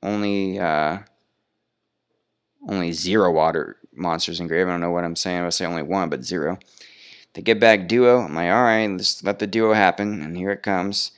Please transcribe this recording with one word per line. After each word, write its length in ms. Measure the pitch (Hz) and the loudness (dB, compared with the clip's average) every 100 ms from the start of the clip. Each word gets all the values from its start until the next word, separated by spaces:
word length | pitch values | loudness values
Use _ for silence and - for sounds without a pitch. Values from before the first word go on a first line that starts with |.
Only, 560 | 95 104 104 101 95 95 | -4 -2 -2 -2 -2 -2
uh, 400 | 90 78 76 92 104 _ _ _ _ _ _ _ _ _ _ _ _ _ _ _ 277 | 0 0 0 -4 -10 _ _ _ _ _ _ _ _ _ _ _ _ _ _ _ -8
only 240 | 98 87 | -4 -4
zero 400 | 80 85 107 95 | -4 0 2 4
water 460 | 82 80 80 73 - _ | 4 2 0 -4 -10 _
monsters 460 | - 85 82 - 85 | -8 -4 -2 -4 -6
engraved. 300 | 85 82 92 | -4 0 0
I 40 | |
don't 80 | 87 | 0
know 100 | 87 | -2
what 120 | 87 | -2
I'm 120 | 87 82 | -4 -6
saying. 240 | - 90 | -4 -4
I 40 | |
would 100 | 87 | -4
say 120 | 85 85 | -4 -4
only 180 | 85 | -6
one, 260 | 73 95 87 | -4 -2 -2
but 140 | 69 | -4
zero. 340 | 64 87 76 92 _ _ - - - - _ | -6 -4 -4 -6 _ _ -20 -20 -20 -20 _
They 80 | - | -10
get 180 | 98 110 | 0 4
back 280 | 113 107 90 | 6 4 4
duo. 340 | 117 123 123 | 4 6 6
I'm 140 | 101 76 | 2 -2
like, 160 | 87 | 2
All 120 | 104 | 4
right, 240 | 123 110 107 | 4 2 0
let's 360 | 95 98 - | -2 -4 -4
let 160 | 95 101 | -4 -4
the 80 | 104 | -2
duo 260 | 107 110 | 0 2
happen. 480 | 107 95 - 104 104 | 4 4 4 -2 -4
And 160 | 76 87 | -8 -6
here 140 | 95 | -4
it 120 | 98 | -4
comes. 480 | - 98 92 101 - | -2 -2 -2 -4 -6